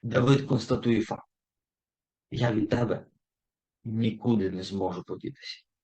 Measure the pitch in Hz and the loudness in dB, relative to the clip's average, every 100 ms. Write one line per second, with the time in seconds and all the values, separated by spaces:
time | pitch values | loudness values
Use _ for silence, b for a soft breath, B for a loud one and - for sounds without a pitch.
0 | 120 123 123 139 - 127 - 120 120 113 | -2 2 6 4 4 -2 0 0 2 2
1 | - - - _ _ _ _ _ _ _ | 0 -6 -12 _ _ _ _ _ _ _
2 | _ _ - 107 120 107 104 120 117 87 | _ _ -10 -2 0 2 0 0 0 -4
3 | - _ _ _ _ _ _ _ 113 110 | -8 _ _ _ _ _ _ _ -8 -2
4 | 113 107 120 113 95 90 95 98 92 87 | -2 0 0 2 2 -4 -6 -4 -4 -6
5 | - - - - - - _ _ | -8 -10 -10 -12 -16 -18 _ _